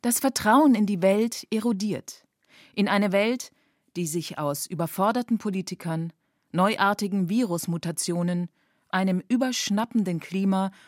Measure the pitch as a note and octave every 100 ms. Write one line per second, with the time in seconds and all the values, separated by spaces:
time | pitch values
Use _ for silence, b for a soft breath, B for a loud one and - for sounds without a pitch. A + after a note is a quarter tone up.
0 | A#3+ A#3 C4+ - G#3+ B3+ D4+ A3 G3+ F#3+
1 | F#3+ G3+ A#3 - - A3 A#3 G3 G#3 -
2 | - - _ _ b b b b G3 G3+
3 | G3+ G3 A3 B3 - _ _ _ _ F3
4 | E3 E3+ D#3 - D3 C#3+ - E3 D#3+ -
5 | G3+ A#3+ A#3+ A3+ G#3+ F#3 F3 F3+ F3 D#3+
6 | E3 - _ _ _ E3+ G3 - G3 G#3
7 | G#3 G3 F3 A3+ A3+ E3+ - E3+ E3 D#3+
8 | - F3 F3 F3 F3 _ _ _ - F#3
9 | F#3+ F#3 - A#3+ C4 A#3+ - G#3 A#3 A3+
10 | F#3 E3 - F#3+ G3 F#3+ F#3+ B